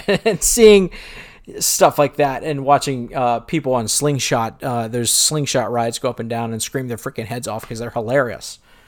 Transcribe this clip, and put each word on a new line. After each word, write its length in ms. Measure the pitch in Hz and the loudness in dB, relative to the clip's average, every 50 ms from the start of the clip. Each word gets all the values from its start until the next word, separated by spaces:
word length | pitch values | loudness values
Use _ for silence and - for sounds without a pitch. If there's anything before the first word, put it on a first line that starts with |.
| - - | -2 0
<laughs> 180 | 202 - - | 0 0 2
and 180 | 226 202 - - | 0 -2 0 0
seeing 480 | - - 240 226 214 208 202 190 180 - - - - - - - - - - - - - - | 0 4 8 10 10 10 10 6 4 -2 -8 -18 -18 -18 -20 -20 -20 -20 -20 -20 -18 -10 -4
stuff 400 | - - - - 190 151 - - | -2 -2 2 4 4 4 4 4
like 200 | 147 135 - - | 2 2 2 0
that 260 | 147 139 131 127 - | 0 0 0 -2 -6
and 200 | 160 147 139 139 | -6 -6 -2 0
watching, 520 | 135 143 135 - 143 135 123 120 120 - | 2 2 2 2 0 -4 -6 -6 -8 -4
uh, 240 | 143 123 123 120 113 | -2 0 0 0 -2
people 340 | 120 - - 160 135 135 127 | -2 -4 -4 -4 -2 0 0
on 140 | 123 113 107 | 0 0 -2
slingshot, 760 | - - 143 147 143 127 - - 143 120 113 113 - - - | -2 0 0 0 0 0 -2 -2 0 -2 -2 -2 -6 -8 -6
uh, 240 | 135 123 117 113 113 | -4 -4 -4 -4 -4
those 220 | 117 120 120 110 | -4 -4 -2 0
slingshot 640 | - - - - 156 156 143 - - 135 113 123 | 0 2 2 0 0 -2 -2 0 0 0 0 0
rides 260 | 120 117 117 117 113 - | 0 -2 -2 -2 -2 -4
go 120 | - 127 | -4 -6
up 100 | 117 - | -4 -6
and 100 | 113 113 | -6 -6
down 240 | 117 117 117 113 113 | -6 -4 -4 -4 -6
and 80 | 110 | -6
scream 260 | - - - 135 131 123 | -6 -6 -6 -8 -6 -6
their 100 | 120 113 | -8 -8
freaking 280 | - 135 - - 110 | -8 -10 -10 -10 -10
heads 220 | 101 120 127 117 - | -10 -10 -10 -8 -8
off 200 | 104 113 - - | -8 -8 -10 -10
'cause 120 | 120 113 | -10 -10
they're 100 | 117 117 | -10 -8
hilarious. 680 | - 123 110 110 127 143 131 117 92 - - - - - _ _ _ _ _ | -6 -6 -4 0 0 0 0 0 -4 -8 -12 -14 -16 -18 _ _ _ _ _